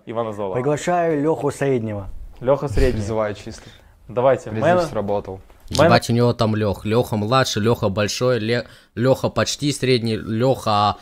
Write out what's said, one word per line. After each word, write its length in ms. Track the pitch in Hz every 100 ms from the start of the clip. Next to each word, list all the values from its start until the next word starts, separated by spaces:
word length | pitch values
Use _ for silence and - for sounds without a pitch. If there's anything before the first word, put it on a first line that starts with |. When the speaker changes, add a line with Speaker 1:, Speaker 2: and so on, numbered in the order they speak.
| -
Speaker 1:
Ивана 260 | 113 113
Зола. 220 | 104 101
Speaker 2:
Приглашаю 680 | 113 131 147 - 175 170 151
Леху 260 | 147 160 143
Среднего. 580 | - 139 131 110 104 - - - -
Speaker 1:
Леха 280 | 123 139 147
Средний. 340 | 101 131 113
Speaker 3:
Призываю 320 | 101 110 107
чисто. 300 | 101 - 110 - - - - -
Speaker 1:
Давайте, 440 | 117 131 123 -
Speaker 3:
Призыв 120 | 110
Speaker 1:
мене- 180 | 143 180
Speaker 3:
сработал. 600 | 160 113 101 101 95 95 - - -
Speaker 1:
мен- 140 | - 160
Speaker 4:
Ебать, 220 | 120 -
у 20 |
него 200 | 117 120
там 220 | 117 113 107
Лех. 300 | 107 90 107
Леха 300 | 113 123 110
младший, 480 | 104 131 127 -
Леха 260 | 104 117 107
большой, 480 | 95 104 - 127 123
Ле-, 300 | 107 120 - - _
Леха 360 | - 123 131 113
почти 420 | - 107 - 143
средний, 460 | 131 127 127 113 107
Леха, 800 | - 110 131 120 - 104 104 95